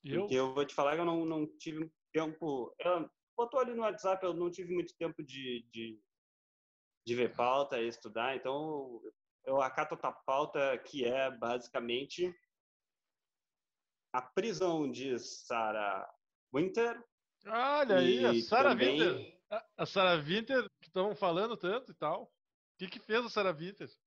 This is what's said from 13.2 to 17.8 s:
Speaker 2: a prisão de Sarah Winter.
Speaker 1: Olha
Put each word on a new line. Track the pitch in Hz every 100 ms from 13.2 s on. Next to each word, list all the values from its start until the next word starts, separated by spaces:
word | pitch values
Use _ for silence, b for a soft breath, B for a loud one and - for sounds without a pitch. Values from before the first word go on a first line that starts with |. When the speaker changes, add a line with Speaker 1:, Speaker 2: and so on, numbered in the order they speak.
| _ _ _ _ _ _ _ _ _
Speaker 2:
a | 127
prisão | - - 226 170 185 160 139
de | 120 135 117
Sarah | - - - 120 110 107 104 95 92 _ _ _ _
Winter. | 135 185 208 233 233 - _ _ _ -
Speaker 1:
Olha | 226 262 294